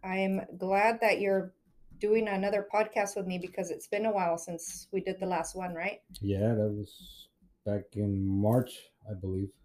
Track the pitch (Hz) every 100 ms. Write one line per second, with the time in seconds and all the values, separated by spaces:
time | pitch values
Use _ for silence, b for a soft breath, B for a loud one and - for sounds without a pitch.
0 | 190 190 190 190 - 175 185 196 220 226
1 | 220 190 202 190 180 _ _ _ - -
2 | 208 220 214 196 196 202 202 208 214 226
3 | 202 202 185 180 185 190 175 156 - 208
4 | 220 202 175 170 - 170 - - - 196
5 | 185 185 185 175 165 - 180 170 185 208
6 | _ - 101 190 117 113 107 104 101 -
7 | - - - _ _ _ - 104 98 104
8 | 104 98 98 98 104 123 123 - - _
9 | - 98 95 92 98 _